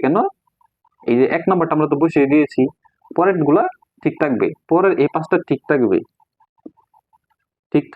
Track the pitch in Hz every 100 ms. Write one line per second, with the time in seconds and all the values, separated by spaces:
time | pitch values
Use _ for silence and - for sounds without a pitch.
0 | - 180 392 - _ _ _ _ _ _
1 | - 120 131 143 170 185 160 156 151 147
2 | 165 156 139 147 147 - 131 - _ _
3 | _ - 185 190 147 165 359 - _ _
4 | 156 - 151 117 82 - _ 165 190 -
5 | 143 165 160 - - 139 - 147 117 -
6 | - _ _ _ _ _ - _ _ _
7 | _ _ _ _ _ _ _ 147 -